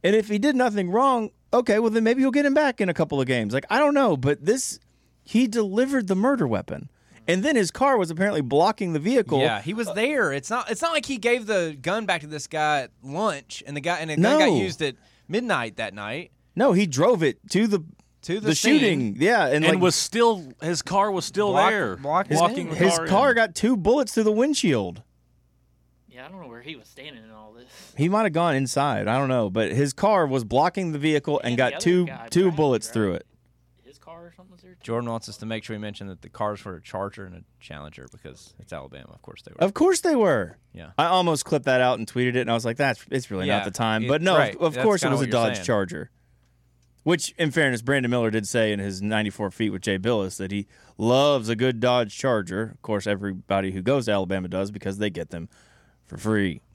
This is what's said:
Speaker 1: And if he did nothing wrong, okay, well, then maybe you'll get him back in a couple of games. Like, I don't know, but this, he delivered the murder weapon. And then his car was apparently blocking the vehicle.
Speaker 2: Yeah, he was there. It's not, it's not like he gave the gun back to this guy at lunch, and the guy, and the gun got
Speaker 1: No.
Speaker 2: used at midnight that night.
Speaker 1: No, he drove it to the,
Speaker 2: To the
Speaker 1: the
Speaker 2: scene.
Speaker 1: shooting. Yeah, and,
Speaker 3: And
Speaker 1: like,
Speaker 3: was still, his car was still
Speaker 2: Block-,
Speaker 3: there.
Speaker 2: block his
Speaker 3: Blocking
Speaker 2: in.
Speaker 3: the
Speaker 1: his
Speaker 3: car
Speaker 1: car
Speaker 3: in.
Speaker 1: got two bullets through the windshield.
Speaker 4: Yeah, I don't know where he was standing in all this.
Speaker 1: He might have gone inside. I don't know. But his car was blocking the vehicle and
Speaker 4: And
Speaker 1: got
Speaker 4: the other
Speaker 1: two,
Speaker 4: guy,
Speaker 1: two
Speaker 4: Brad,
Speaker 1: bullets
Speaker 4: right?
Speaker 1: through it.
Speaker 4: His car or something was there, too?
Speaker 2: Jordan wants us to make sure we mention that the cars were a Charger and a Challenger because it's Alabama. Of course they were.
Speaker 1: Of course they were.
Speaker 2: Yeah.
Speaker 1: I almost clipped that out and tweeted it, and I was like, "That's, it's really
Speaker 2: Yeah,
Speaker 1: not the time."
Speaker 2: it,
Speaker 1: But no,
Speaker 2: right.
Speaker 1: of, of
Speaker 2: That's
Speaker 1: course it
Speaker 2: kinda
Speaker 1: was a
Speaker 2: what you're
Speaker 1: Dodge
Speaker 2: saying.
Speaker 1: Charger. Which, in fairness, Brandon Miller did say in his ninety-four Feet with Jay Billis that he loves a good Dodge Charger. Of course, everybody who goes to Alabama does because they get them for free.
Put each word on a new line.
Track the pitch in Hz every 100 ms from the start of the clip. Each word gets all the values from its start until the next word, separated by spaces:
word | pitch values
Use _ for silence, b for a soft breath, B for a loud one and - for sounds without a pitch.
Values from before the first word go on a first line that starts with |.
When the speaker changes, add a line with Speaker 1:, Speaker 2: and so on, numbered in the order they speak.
Speaker 1:
And | 170 220
if | 208
he | 208
did | 269 262
nothing | 247 208 180
wrong, | 202 269 247 214 _ _
okay, | 240 240 214
well, | 226
then | 220
maybe | 226 254
you'll | 269
get | 262 285
him | 277
back | 294 247
in | 190
a |
couple | 170 156 143
of | 131
games. | 127 107
Like, | 127 -
I | 226
don't | 294
know, | 285 254 147
but | 127 147
this, | 147 254 - - _ _ _ _
he | _ 220 254
delivered | 233 208 196 269 269 190
the | 185
murder | 233 277 143
weapon. | 104 - - - b b b -
And | 180
then | 240 277
his | 180
car | - 277 254
was | 175
apparently | 160 196 208
blocking | 131 139 180 214 190
the | 156
vehicle. | 165 262 196 143
Speaker 2:
Yeah, | 127 107
he | 139 214
was | 226
there. | 196 240 294 185
It's | 139 131
not, | 240 226
it's | 277
not | 330
like | 320 240
he | 262
gave | 226 240 214
the | 208 165 147
gun | 135 208 208
back | 175
to | 151
this | 151 -
guy | 156 151 147
at | 120 _
lunch, | 127 151 214 143 - - -
and | 147
the |
guy, | 139 175
and | 160
the | 151
gun | 202 302
got | 294
Speaker 1:
No. | 147
Speaker 2:
used | 95 -
at | 151 127 b b b
midnight | 185 247 165 117 98
that | 110
night. | 98 104 131 175 _ _ -
Speaker 1:
No, | 262
he | 180 202
drove | 131 180 226
it | 156 107 -
to | 185 220
the, | 196 160 - _ _
Speaker 2:
To | - 185
the | 214
Speaker 1:
the | 156
Speaker 2:
scene. | 220 302
Speaker 1:
shooting. | 240 151 117 101
Yeah, | 170 233 151
and, | 147
Speaker 3:
And | 160 185
Speaker 1:
like, |
Speaker 3:
was | 180
still, | - - 226 233 208 143 -
his | 156 175
car | - 196 208
was | 190 -
still | 185 208
Speaker 2:
Block-, | 185 190
Speaker 3:
there. | 208 131 101
Speaker 2:
block | 135 165 196
his | 156
Speaker 3:
Blocking | 175 262 170
Speaker 2:
in. |
Speaker 3:
the | 160
Speaker 1:
his | 185 180
Speaker 3:
car | -
Speaker 1:
car | 190 269
Speaker 3:
in. | 233
Speaker 1:
got | 226
two | 170 214 247
bullets | 175 262 240 -
through |
the | 214
windshield. | 214 269 285 214 123 95 87 - _ _ _ _ _ _ _ _ _ _
Speaker 4:
Yeah, | 123 135
I |
don't | 190
know | 151
where | 117
he | 131 151
was | -
standing | - 147 131
in | 110
all | 110 107
this. | 113 123 - - -
Speaker 1:
He | 160
might | 202
have | 214
gone | 156 170 135
inside. | 131 139 143 107 101
I | 123
don't | 135
know. | 127 104
But | 98 104
his | 104 143
car | - 202 202 156
was | 131
blocking | 110 120 165 202 180
the | 147
vehicle | 151 151 139 147
and | 120
Speaker 4:
And | 123
Speaker 1:
got | 127
Speaker 4:
the | 151
other |
Speaker 1:
two, | 170 180 175
Speaker 4:
guy, | 131 -
Speaker 1:
two | 175 185
Speaker 4:
Brad, | 151
Speaker 1:
bullets | 151 117 -
Speaker 4:
right? |
Speaker 1:
through | 110 104
it. | 85 - _ _ _ _ _ 123
Speaker 4:
His | -
car | - 165 170
or | 165
something | 185
was | 180
there, | 185
too? | 180
Speaker 2:
Jordan | - 117 120
wants | 113 -
us | 104
to | 110
make | 113
sure | -
we | 110
mention | 104 104 98
that | 90
the | -
cars | - 107 101 104
were | 90
a |
Charger | - - 98 - 95
and | 87
a | 85 _
Challenger | - 73 73 - 64
because | - - 64 - _
it's | -
Alabama. | 80 69 67 -
Of | -
course | - -
they | -
were. | -
Speaker 1:
Of | 190
course | 202 339 359
they | 359 285
were. | 208 127 85 - _
Speaker 2:
Yeah. | - 80 -
Speaker 1:
I | 165
almost | 185 175 151 -
clipped | 151 127
that | 127
out | 127 123
and | 110
tweeted | 127 123 123
it, |
and | 117
I | 117
was | 117
like, | 117
"That's, | 139 120 -
it's | 135 127
really | 98 95
Speaker 2:
Yeah, | 104
Speaker 1:
not | 101
the |
time." | 95 113 110
Speaker 2:
it, | 120
Speaker 1:
But | 147
no, | 175 170
Speaker 2:
right. | 123 101
Speaker 1:
of, |
of | 165
Speaker 2:
That's | 123
Speaker 1:
course | 170 196
it | 135
Speaker 2:
kinda | 135
Speaker 1:
was |
a |
Speaker 2:
what | 135
you're | 123 113
Speaker 1:
Dodge | 107
Speaker 2:
saying. | 107
Speaker 1:
Charger. | 110 92 85 - _ _ _ _ _ _ _ _ _
Which, | - 170 - -
in | 160
fairness, | 147 143 120
Brandon | 117 139 123
Miller | 123 113
did | 110 101
say | 123 110
in | 104
his | 98 92
ninety-four | 101 107 107 - 101
Feet | - 110
with | 95
Jay | 101 95
Billis | 104 117 95 -
that | 95
he | 101 101 b b b
loves | 110 127 143 143 110
a | 113
good | 131 120
Dodge | 123 123 113 -
Charger. | 135 117 87 92 110 -
Of |
course, | - 104 104
everybody | 101 101 92 - 98 95
who | 95
goes | 92 139 110
to |
Alabama | 101 92 95 90
does | 92 98
because | 104 - 98
they | 104
get | 87 80
them | 85 85 b b b b b _
for | -
free. | 107 107 98 73 _